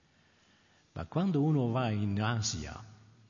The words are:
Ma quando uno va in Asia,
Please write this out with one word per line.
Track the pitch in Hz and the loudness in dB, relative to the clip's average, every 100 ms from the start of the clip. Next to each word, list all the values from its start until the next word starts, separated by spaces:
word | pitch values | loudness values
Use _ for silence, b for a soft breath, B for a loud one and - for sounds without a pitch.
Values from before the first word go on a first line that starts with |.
| b b b b b b b b b | b b b b b b b b b
Ma | - 90 | -10 -4
quando | 156 196 151 | -2 0 2
uno | 151 147 120 | 4 2 2
va | 120 120 | 2 0
in | 104 104 101 | 0 0 0
Asia, | 107 117 101 85 73 - - - - - | 0 0 -2 -4 -8 -10 -16 -20 -20 -20